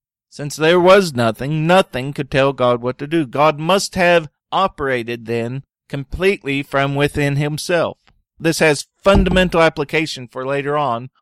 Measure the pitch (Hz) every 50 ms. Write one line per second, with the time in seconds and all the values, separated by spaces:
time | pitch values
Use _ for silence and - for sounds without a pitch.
0 | _ _ _ _ _ _ - - 147 147 - 139 156 160 175 180 170 185 190 208
1 | 190 165 139 120 117 113 110 - 123 143 156 156 156 165 180 190 190 - - 123
2 | 127 143 143 - 139 131 - 139 135 139 139 127 123 123 123 117 120 123 127 -
3 | 143 147 160 170 151 117 - 131 147 156 151 143 156 165 190 202 - - - 190
4 | 180 175 175 170 156 143 - _ _ _ 143 170 190 185 - - 143 135 127 120
5 | 117 117 120 120 113 113 117 117 117 120 127 139 - _ _ _ _ _ - 139
6 | 139 - - 151 180 196 202 - - 139 139 139 143 - - 139 139 139 139 139
7 | 143 147 - 151 143 143 143 139 147 147 156 147 - - 175 170 139 98 - -
8 | _ _ _ _ _ _ _ _ - 165 160 - 170 156 143 - - - _ _
9 | _ 196 196 202 190 185 180 185 185 175 - 165 165 160 - - 143 - - 156
10 | 160 147 - 131 127 117 _ 131 131 135 139 139 135 143 147 151 147 131 117 117
11 | 123 131 - _